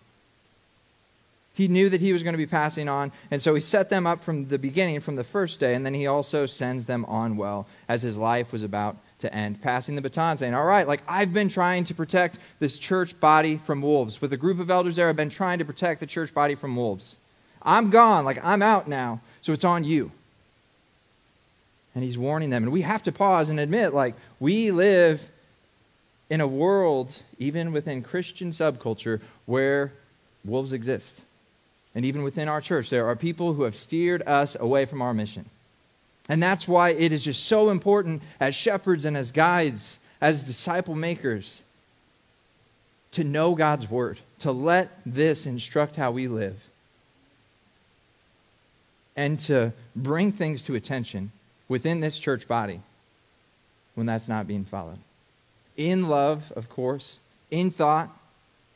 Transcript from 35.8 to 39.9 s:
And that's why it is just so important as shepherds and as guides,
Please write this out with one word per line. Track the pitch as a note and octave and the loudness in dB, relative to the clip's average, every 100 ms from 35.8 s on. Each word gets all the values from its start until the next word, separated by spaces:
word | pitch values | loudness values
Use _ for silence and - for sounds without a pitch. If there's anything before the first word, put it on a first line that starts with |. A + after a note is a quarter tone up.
| _ _ _ _ - | _ _ _ _ -4
And | D#3 | 0
that's | F3 F#3+ - | 2 0 2
why | F3 F3 | 4 4
it | D#3+ E3 | 4 2
is | D#3 | 0
just | D3 B2+ | -2 -4
so | - A3 G#3+ | 0 4 4
important | F#3+ G3+ G#3 E3+ D#3 - - | 2 2 2 0 -6 -10 -4
as | C3+ C3+ | -2 0
shepherds | A3 G3 G3 E3+ | -2 -2 0 0
and | D3+ D3 | 0 -4
as | A#2+ | -2
guides, | D3 E3 F3+ D#3 A2 - | 2 4 4 0 -2 -8